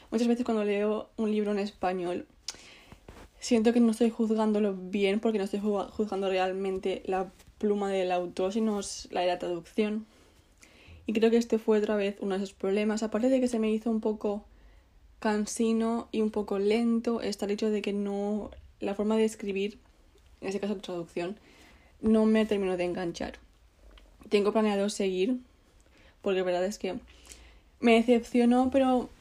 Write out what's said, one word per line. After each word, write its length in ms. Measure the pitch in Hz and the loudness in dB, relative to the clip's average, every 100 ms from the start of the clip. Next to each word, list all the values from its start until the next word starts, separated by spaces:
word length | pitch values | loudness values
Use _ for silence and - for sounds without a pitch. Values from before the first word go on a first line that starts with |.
| - | -4
Muchas 160 | 226 240 | 0 2
veces 160 | 240 | 2
cuando 220 | 240 220 208 | 0 0 0
leo 420 | 202 208 214 - - | 0 0 -2 -6 -4
un 160 | 214 | -2
libro 200 | 214 208 | 0 0
en 80 | 208 | -2
español, 640 | 208 - 185 185 175 175 - _ - - - - - - - - - - - | -4 -4 -4 -2 -4 -6 -8 _ -16 -16 -18 -20 -20 -20 -20 -20 -20 -10 0
siento 280 | 233 226 | 2 4
que 60 | 240 | 4
no 120 | 226 | 4
estoy 180 | 220 226 | 4 0
juzgándolo 640 | 226 220 220 214 208 208 | 0 0 2 2 2 0
bien 460 | 185 185 202 196 214 | -4 -6 -2 0 0
porque 180 | 226 214 | 0 -2
no 60 | |
estoy 160 | 196 208 | -2 -4
ju-, 280 | 208 196 - | -2 -2 -4
juzgando 360 | - 208 190 196 | -6 -4 -2 -2
realmente 760 | 190 185 190 196 190 190 180 - | 0 0 -2 -4 -4 -4 -4 -4
la 260 | 185 190 - - - | -4 -4 -10 -20 -4
pluma 320 | 214 208 196 | 0 0 0
del 200 | 190 180 | 0 0
autor, 400 | 180 175 175 185 | 0 -2 -2 -2
sino 280 | 220 220 202 | 0 0 -2
es 280 | 202 - - | -6 -12 -8
la 100 | 185 | -2
de 60 | 180 | -2
la 100 | 180 | -2
traducción. 680 | 175 175 170 - 208 214 220 _ _ _ _ _ - - - - - | -4 -6 -6 -2 -2 -2 -8 _ _ _ _ _ -20 -20 -20 -14 -4
Y 80 | |
creo 160 | 214 226 | 2 4
que 80 | 233 | 4
este 220 | 233 220 | 2 0
fue 180 | 226 214 | 2 2
otra 180 | 208 208 | 2 0
vez 220 | 196 202 | -2 -4
uno 140 | 202 190 | -4 -4
de 80 | |
esos 120 | 196 - | -4 -6
problemas. 480 | 190 202 214 214 | -2 0 0 -2
Aparte 260 | 220 214 254 | -2 0 2
de 100 | 262 | 2
que 80 | 247 | 2
se 120 | 220 | 0
me 100 | 220 | 0
hizo 220 | 220 233 | 0 0
un 100 | 220 | -2
poco 420 | 220 214 208 202 - - - - _ - - - | -2 -2 -4 -6 -10 -20 -20 -20 _ -20 -20 -6
cansino 880 | 220 214 208 - 226 226 226 233 - | -2 -2 -2 0 0 2 0 -2 -4
y 100 | 220 | -2
un 100 | 214 | -2
poco 260 | 214 208 196 | -2 -4 0
lento, 640 | 202 226 233 226 233 233 | 2 2 2 0 0 -2
está 240 | 196 208 202 | -4 -4 -4
el 60 | |
hecho 180 | 208 220 | -2 -2
de 140 | 208 | -2
que 100 | 202 | -2
no, 560 | 202 202 202 202 208 - - - - | -4 -4 -4 -2 -4 -6 -14 -20 -8
la 160 | 202 202 | -6 -2
forma 200 | 208 220 | 0 2
de 100 | 220 | 2
escribir, 520 | - 202 190 208 - _ _ _ _ _ - | -2 -6 -4 -4 -8 _ _ _ _ _ -12
en 60 | 190 | -8
este 120 | 196 | -4
caso 160 | 202 196 | -4 -6
traducción, 600 | - 175 165 170 175 214 - - - - - - | -6 -8 -6 -6 -6 -8 -16 -20 -20 -20 -20 -4
no 240 | 220 220 220 | 2 4 4
me 220 | 220 214 | 4 2
terminó 300 | 202 185 180 | 0 -2 -2
de 80 | 175 | -2
enganchar. 480 | 175 170 170 - - - _ _ _ - - - - - | -4 -6 -6 -10 -12 -20 _ _ _ -20 -20 -20 -20 0
Tengo 260 | 208 202 | 2 4
planeado 360 | 220 214 196 202 | 2 2 2 0
seguir, 480 | - 196 185 202 254 - _ _ _ _ _ - _ | 0 -2 0 0 -2 -6 _ _ _ _ _ -20 _
porque 160 | 202 190 | -2 0
la 60 | 180 | 2
verdad 200 | 175 185 | 0 -2
es 140 | 214 | -4
que 160 | 190 214 - - - - - - _ - | -6 -6 -12 -20 -20 -20 -20 -20 _ 0
me 140 | 240 | 6
decepcionó, 760 | 226 233 233 233 240 240 247 262 | 6 6 4 4 2 4 4 4
pero 380 | 269 262 247 - - | 4 4 2 0 -8